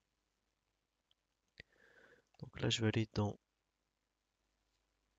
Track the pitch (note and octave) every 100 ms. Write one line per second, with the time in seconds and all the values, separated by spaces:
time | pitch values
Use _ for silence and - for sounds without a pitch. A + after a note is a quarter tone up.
0 | _ _ _ _ _ _ _ _ _ _
1 | _ _ _ _ _ - - _ - -
2 | - - _ - - - B2 A#2 A2 A2+
3 | A2 - G#2 - _ _ _ _ _ _
4 | _ _ _ _ _ _ _ _ _ _
5 | _